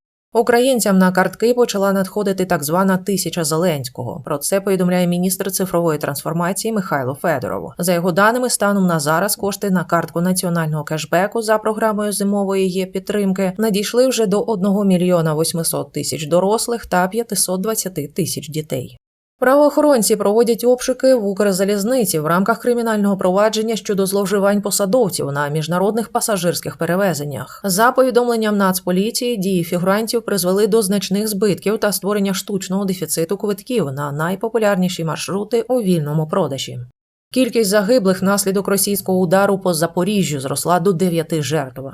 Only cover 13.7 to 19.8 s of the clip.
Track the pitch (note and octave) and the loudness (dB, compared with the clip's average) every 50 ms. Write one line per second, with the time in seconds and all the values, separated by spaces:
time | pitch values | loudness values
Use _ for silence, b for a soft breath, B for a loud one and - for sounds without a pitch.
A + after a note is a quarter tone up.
13.7 | F#3 G3+ G3+ G3+ - A#3+ B3+ C4 B3 A3+ A3+ G3 G3+ G#3 - - G#3+ F#3 F#3+ G3+ | 0 0 -2 0 2 2 4 4 2 2 0 2 2 0 0 -2 -2 0 0 0
14.7 | F#3+ G#3 G#3 G3 F#3 E3+ F3+ F3+ F3+ E3+ D#3+ D#3+ D3+ D3+ E3 - - E3 E3 - | 2 2 2 2 2 4 4 2 2 2 2 0 0 0 -2 -2 -2 -4 -4 -4
15.7 | - C#3+ C#3 C#3+ - D3+ C#3 - C#3 D3 D#3 C#3+ E3 F3+ F#3 G3 G#3+ A#3 - - | -4 -4 -6 -6 -8 -6 -6 -4 -6 -6 -2 0 2 2 2 2 0 0 -2 -4
16.7 | A#3 A3 - - F3+ F3+ F3+ F#3 G3+ A3+ A#3 - G3+ F#3 - - F#3 F#3 F#3+ A3 | -6 -6 -4 -2 0 0 0 0 -2 -4 -4 -4 -2 -2 -2 -2 -2 -2 -2 -2
17.7 | A3 A3 - F#3 F#3+ D#3 C#3 C#3 - - E3 - - - D3+ - C#3+ D3+ D3+ - | -4 -4 -4 -6 -6 -8 -8 -6 -4 -4 -4 -4 -4 -8 -10 -8 -8 -8 -6 -4
18.7 | D3 C3 B2+ - - - _ _ _ _ _ _ _ _ B3+ B3+ C4+ C#4+ D4 C#4+ | -6 -6 -6 -8 -14 -20 _ _ _ _ _ _ _ _ 2 4 4 6 4 4
19.7 | C#4+ D4+ | 4 4